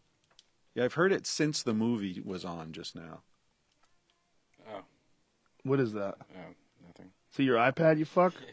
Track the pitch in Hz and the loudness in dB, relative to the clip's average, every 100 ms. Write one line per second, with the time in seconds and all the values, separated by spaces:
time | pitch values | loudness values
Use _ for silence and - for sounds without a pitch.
0 | _ _ _ _ - _ _ - 123 147 | _ _ _ _ -20 _ _ -2 -2 2
1 | 185 190 - - 156 151 - 110 113 117 | 2 2 -2 0 0 0 -2 0 2 0
2 | 98 90 95 92 90 85 80 82 - 85 | -2 -6 -8 -8 -8 -10 -10 -12 -12 -12
3 | 82 80 _ _ _ _ _ _ _ _ | -16 -18 _ _ _ _ _ _ _ _
4 | _ _ _ _ _ _ 214 151 - _ | _ _ _ _ _ _ -14 -14 -14 _
5 | _ _ _ _ _ _ 131 139 120 107 | _ _ _ _ _ _ -2 0 0 -2
6 | 98 - - 92 85 87 _ _ 87 - | -6 -8 -14 -18 -18 -20 _ _ -20 -20
7 | 92 _ _ - 135 120 123 131 160 156 | -20 _ _ -2 2 4 4 4 4 4
8 | 156 - 180 - - | 2 2 2 2 -18